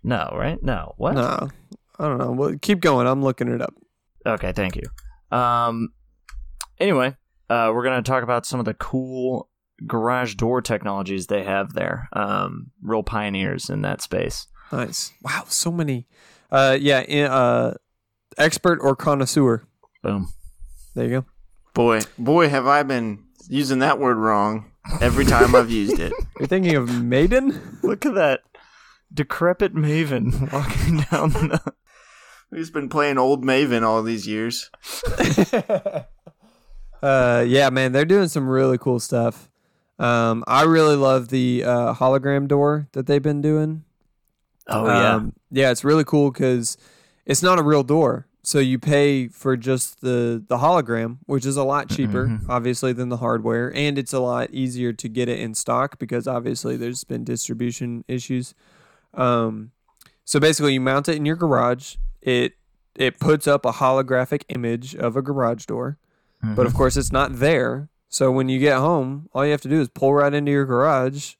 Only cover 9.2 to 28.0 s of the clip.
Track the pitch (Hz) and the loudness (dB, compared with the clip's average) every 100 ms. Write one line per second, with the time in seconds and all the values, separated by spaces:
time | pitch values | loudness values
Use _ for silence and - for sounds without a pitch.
9.2 | 127 127 - _ _ _ 110 117 113 127 | -2 -4 -8 _ _ _ -6 -2 0 0
10.2 | 123 101 113 127 113 104 101 98 95 98 | -2 -2 0 0 -2 -4 -4 -6 -4 -6
11.2 | 90 101 95 98 101 - - - - 101 | -2 -4 -2 -2 -2 -4 -4 -6 -8 -6
12.2 | 101 104 50 82 - _ 98 110 101 110 | -4 -4 -6 -8 -16 _ -6 -4 -2 -4
13.2 | 104 98 98 92 - 98 98 95 - 90 | -4 -4 -4 -4 -6 -4 -4 -6 -6 -4
14.2 | - - - - - 131 123 - - _ | -4 -8 -14 -20 -10 -6 -6 -8 -10 _
15.2 | - - - - 170 170 151 127 120 _ | -8 -8 -6 -4 -4 -2 -4 -4 -8 _
16.2 | _ _ _ 135 135 135 143 135 - 147 | _ _ _ 4 4 4 4 2 2 0
17.2 | 143 131 123 120 120 - _ _ _ _ | 2 2 2 2 0 -4 _ _ _ _
18.2 | _ - 151 - 185 170 139 135 - 139 | _ 0 0 2 0 2 0 0 0 0
19.2 | 131 - 131 113 - _ _ _ - 101 | 0 2 2 2 -4 _ _ _ -6 -6
20.2 | 90 - - - - - - - 120 127 | -6 -10 -16 -20 -18 -18 -14 -6 -2 -2
21.2 | 131 _ - _ _ - 117 110 110 - | -6 _ -20 _ _ 2 4 4 0 -6
22.2 | 120 160 160 139 127 143 139 127 113 104 | 2 4 4 2 2 2 2 -2 -4 -8
23.2 | - _ - 135 135 131 139 135 135 113 | -14 _ -6 -4 0 2 2 2 0 2
24.2 | 110 104 104 107 107 _ - - 123 120 | 2 2 0 -2 -10 _ -8 0 0 2
25.2 | - - - 247 - 233 - 403 - 508 | 2 4 6 6 4 0 0 0 -2 -4
26.2 | - - 143 185 180 151 120 120 120 131 | -8 -6 -2 0 2 2 0 -2 0 2
27.2 | 170 247 269 - - - 190 202 | 4 4 2 -4 -10 -6 -4 -2